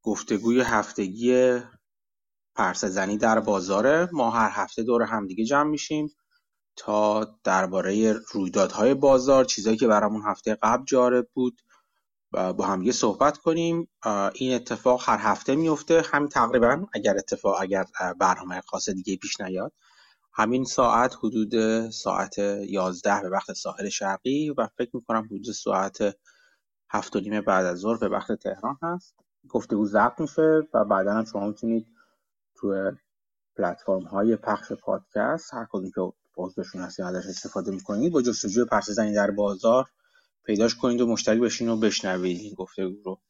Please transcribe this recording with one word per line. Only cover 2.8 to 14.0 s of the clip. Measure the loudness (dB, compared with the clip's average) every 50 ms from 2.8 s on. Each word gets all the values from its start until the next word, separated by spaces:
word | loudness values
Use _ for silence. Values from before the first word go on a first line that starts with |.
| -4 -2
زنی | -2 -2 -2 -2 -2 0
در | 2 2 2 2
بازاره. | 2 0 0 0 0 0 0 2 4 4 4 2 2 0
ما | 0 0 0 0
هر | 2 2 0 0
هفته | 0 -4 -6 -4 -4 -6
دور | -2 0 2 0
هم | 2 0 -2 -4 -4
دیگه | -6 -4 -4 -2
جمع | 2 2 2 2 2
می‌شیم | -2 -4 -4 -4 -4 -4 -4 -6 _ _ _ _ _ _ _ _ _ _ _ _ _
تا | -14 -6 -2 0 2 2 2 2 0 -2 -4 -10 _ _
دربارهٔ | 2 2 2 2 0 -2 -2 0 0 2 2 2 2 2 0 -4 -8
رویدادهای | -4 -4 -4 0 2 2 0 2 2 2 4 4 4
بازار، | 4 6 6 6 6 6 6 6 6 6
چیزایی | 2 0 -2 0 0 2
که | 4 4
برامون | 4 4 4 4 2 -2 -2
هفته | -2 -4 -4 -2 _ -4 -2 0
قبل | 2 2 2 0 0
جالب | 2 2 4 4 4 4 2 0 _ _
بود، | -2 -2 -2 -2 _ _ _ _ _ _ _ _ _ _ _ _ _ _ _
و | -4 -2 -2 0
با | 0 -2 0
هم | 0 0 0
دیگه | 2 0
صحبت | 2 2 2 0 2 4 2 2 2 2
کنیم. | _ 0 2 2 0 0 0 -2 -4 _ _ _